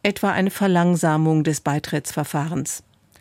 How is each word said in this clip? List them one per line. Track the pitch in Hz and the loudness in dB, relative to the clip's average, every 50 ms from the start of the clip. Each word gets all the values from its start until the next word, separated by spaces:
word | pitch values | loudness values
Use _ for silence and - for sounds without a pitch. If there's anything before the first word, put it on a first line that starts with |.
| _ | _
etwa | 202 202 - - 202 | -4 -2 0 -2 -2
eine | 180 - 185 196 | 0 0 0 -2
Verlangsamung | - - 202 196 180 175 175 175 180 165 175 165 156 156 160 160 160 156 151 | 0 0 0 2 4 4 4 4 2 2 2 2 2 4 4 4 4 2 2
des | 151 156 - | 0 -2 -2
Beitrittsverfahrens. | - 151 143 151 - - - 151 - - - 156 147 - - 151 143 160 170 151 156 - - - - _ _ _ _ _ _ - | -2 -2 -2 -2 -4 -4 -6 -6 -6 -6 -6 -6 -6 -4 -4 -4 -4 -2 -4 -6 -6 -6 -8 -10 -14 _ _ _ _ _ _ -20